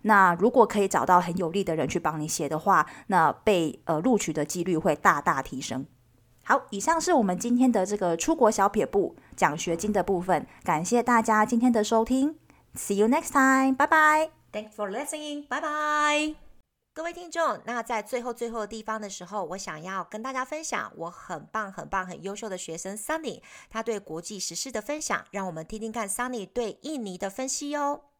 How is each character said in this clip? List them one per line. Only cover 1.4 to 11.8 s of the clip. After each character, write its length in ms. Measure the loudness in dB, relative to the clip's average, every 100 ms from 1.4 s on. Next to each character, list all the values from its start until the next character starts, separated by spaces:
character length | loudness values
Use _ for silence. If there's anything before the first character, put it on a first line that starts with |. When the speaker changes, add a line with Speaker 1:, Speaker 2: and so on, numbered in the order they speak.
| -2
Speaker 1:
力 160 | -2 -2
的 100 | -2
人 100 | -2
去 140 | -2
帮 180 | -2 -4
你 80 | -6
写 220 | -4 -4
的 100 | -2
话， 280 | 4 4 4 -6 0
那 220 | 4 4
被， 520 | 2 2 2 2 -4
呃， 160 | -2 0
录 180 | 2 2
取 140 | 0
的 140 | -4 -4
几 180 | -4
率 140 | -2 0
会 180 | 0 2
大 240 | 2 2
大 220 | 0 -2
提 180 | -4 -10
升。 260 | -8 -8 -10 _ _ _ _ _ -2
好， 160 | -2 0
以 100 | -6
上 200 | -2 0
是 120 | 2
我 100 | 2
们 160 | 2 -2
今 200 | 0 4
天 120 | 4
的 160 | 4 0
这 120 | 0
个 180 | 0 0
出 180 | 0
国 160 | 4 4
小 200 | 4 2
撇 160 | 2 0
步 320 | 0 0 -6 _ 0
奖 220 | 0 0
学 180 | -4 -2
金 160 | 0
的 100 | 0
部 200 | 0 -2
分， 260 | 2 0 -2 -8
感 200 | -2 0
谢 200 | 2 2
大 180 | 4 2
家 240 | 4 2 4
今 140 | 4
天 100 | 4
的 140 | 4